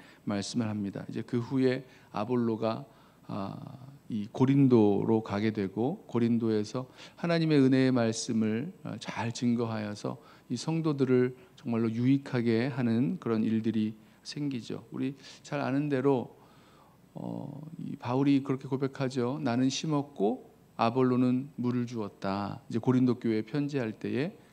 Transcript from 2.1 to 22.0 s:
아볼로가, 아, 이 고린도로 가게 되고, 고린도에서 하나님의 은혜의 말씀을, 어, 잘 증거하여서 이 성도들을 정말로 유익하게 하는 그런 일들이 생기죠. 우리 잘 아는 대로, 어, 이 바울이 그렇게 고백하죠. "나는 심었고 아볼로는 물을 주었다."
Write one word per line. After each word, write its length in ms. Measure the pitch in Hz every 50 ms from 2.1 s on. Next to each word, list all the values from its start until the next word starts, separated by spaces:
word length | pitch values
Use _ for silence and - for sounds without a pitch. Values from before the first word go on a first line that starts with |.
아볼로가, 760 | - - 107 110 123 123 120 113 113 104 110 110 113 123 143 - - - - - _ _ -
아, 320 | - - 104 98 98 - - - - - - - - - - - -
이 180 | 127 107 101 107
고린도로 920 | - - 131 131 139 143 139 131 123 113 107 104 101 98 107 110 113 110 110
가게 260 | - 101 101 107 110
되고, 540 | 104 107 98 95 - 107 113 131 185 220 -
고린도에서 800 | - - 120 120 117 117 113 117 113 110 107 104 107 - 127 131 - - - - - -
하나님의 460 | - - 170 170 165 160 160 156 143
은혜의 320 | 135 131 135 131 131 131 127
말씀을, 800 | 123 117 113 110 - - - 117 110 110 107 110 113 139 180 196 - -
어, 100 | 113 107 104
잘 320 | - - - - 107 117
증거하여서 920 | 113 - 123 120 117 117 120 113 113 110 107 104 104 - - 127 - - - - - - - -
이 80 | 131 120
성도들을 800 | - - 160 165 156 160 147 135 135 123 127 123 123 127 127 - - - _
정말로 340 | - - 123 117 113 117 113
유익하게 800 | 110 117 123 127 139 139 139 - - 123 117 117 113 113 120 143
하는 500 | 131 127 123 117 113 117 131 165 190 -
그런 240 | - 120 113 110 110
일들이 520 | 110 110 113 110 117 107 110 107 107 110 - - - - _
생기죠. 640 | - - - 147 147 139 131 120 110 - 104 101 113 -
우리 240 | - 127 131 131 139 - - - - -
잘 200 | - - 151 143
아는 280 | 135 123 131 139 151 147
대로, 480 | 143 127 123 139 139 123 - - - - - - - - - - - - - _ _ _ - - -
어, 440 | - - 58 58 58 - - - - 156 156 165 -
이 160 | - - -
바울이 480 | - - 120 123 131 143 143 143 135 139
그렇게 240 | - 139 131 - 135
고백하죠. 720 | 135 127 139 131 - - 139 127 131 135 120 120 135 156
"나는 280 | 147 127 117 123 127 135
심었고 800 | 131 - - 160 151 143 139 139 - - 190 208 254 254 - - - _ _ _ _
아볼로는 760 | - 117 117 117 131 131 127 127 123 127 123 123 127 135 143 -
물을 320 | - 123 123 120 123 120 120
주었다." 720 | 123 117